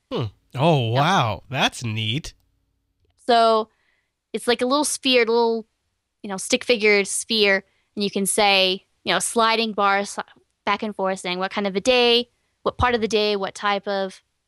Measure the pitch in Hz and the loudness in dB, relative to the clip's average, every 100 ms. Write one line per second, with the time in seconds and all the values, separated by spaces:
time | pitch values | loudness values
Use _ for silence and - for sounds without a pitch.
0 | - 233 110 - _ 127 160 151 117 123 | -8 -6 -6 -8 _ -2 2 2 2 2
1 | 151 190 120 98 - 127 156 - 117 107 | 2 2 0 -4 -6 -2 -2 -2 -6 -4
2 | 110 127 - - _ _ _ _ _ _ | -4 -4 -8 -16 _ _ _ _ _ _
3 | _ _ - 233 226 220 220 _ _ _ | _ _ 2 4 4 2 -2 _ _ _
4 | _ _ _ 220 - 233 247 285 294 - | _ _ _ -6 -2 -2 0 0 -2 -2
5 | 262 247 220 233 233 226 214 _ _ _ | 2 2 4 2 2 -2 -6 _ _ _
6 | _ _ 208 190 - 247 - 240 214 202 | _ _ -10 -8 -2 -2 0 2 4 2
7 | 190 - - 226 202 196 - _ _ - | 0 -4 -2 2 2 2 -2 _ _ -6
8 | 202 202 196 - 208 196 185 190 _ _ | -4 -2 -2 2 4 4 2 -2 _ _
9 | - 180 - 233 226 226 226 202 202 196 | -2 -2 -2 0 2 0 -2 0 0 0
10 | 202 - - _ _ _ - 202 214 202 | -2 -10 -14 _ _ _ -6 -4 -4 -4
11 | 190 190 185 180 190 - 202 190 220 247 | -4 -4 -6 -4 -4 -4 -4 -2 2 4
12 | 240 240 240 _ _ _ - - 247 240 | 4 2 0 _ _ _ -6 0 0 0
13 | 214 214 208 202 190 - 208 202 202 196 | 0 0 0 -2 -4 -4 -2 -2 -2 -4
14 | 190 - _ _ | -4 -8 _ _